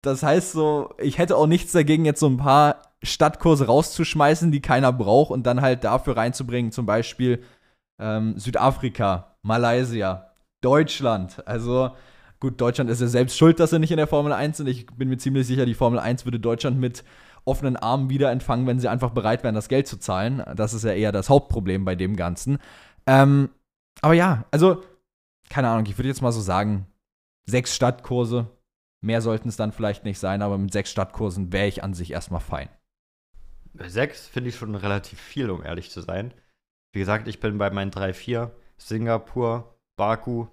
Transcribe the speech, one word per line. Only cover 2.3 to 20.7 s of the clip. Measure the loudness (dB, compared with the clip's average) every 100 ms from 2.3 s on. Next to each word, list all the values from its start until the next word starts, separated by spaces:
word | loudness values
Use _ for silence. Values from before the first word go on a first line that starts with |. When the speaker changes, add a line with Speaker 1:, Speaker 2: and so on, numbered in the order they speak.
| 2
Speaker 1:
paar | 4 6 6 2 _ _
Stadtkurse | -8 2 0 4 4 4 6
rauszuschmeißen, | 4 2 -2 -2 2 4 4 2
die | 0
keiner | 2 2 4
braucht | 2 4 4 4
und | 0
dann | 0 2
halt | 2 2
dafür | 0 0 0 -2
reinzubringen, | -2 -2 -4 -2 -4
zum | -4 0
Beispiel, | 0 -2 -2 0 0 -4 _ _ _ _ _
ähm, | -6 -2 -2 -4
Südafrika, | -4 0 0 0 -6 -2 -2 -2 -6 _
Malaysia, | -2 0 2 2 0 -2 -2 -4 -10 _ _ _
Deutschland. | 2 4 2 0 0 0 -4 -12 -8
Also | -6 -2 0 -2 -6 -20 -20 -20 _
gut, | -6 0
Deutschland | -2 0 -2
ist | 0
ja | 0
selbst | 2 0 6
schuld, | 6 8
dass | 4
sie | 4
nicht | 2
in | 0
der | 2
Formel | 2 0
eins | 0 -2 -4
sind. | -4
Ich | -6 -8
bin | -6 -4
mir | -2
ziemlich | -2 0 0
sicher, | 0 0
die |
Formel | 2 2 2
eins | -2 -4
würde | -4 -4
Deutschland | -2 -2 -2 -2
mit | -2 -6 -20 -20 -20 -12
offenen | -4 -2 -2 -4
Armen | -2 -2 0
wieder | 0 0
empfangen, | 0 -2 -2 0
wenn | 0
sie | 0
einfach | -2 -2
bereit | -2 0 0
wären, | -2
das | -4 0
Geld | 0 0
zu | -6
zahlen. | -4 -2 -2 -4 -6 -4
Das | -4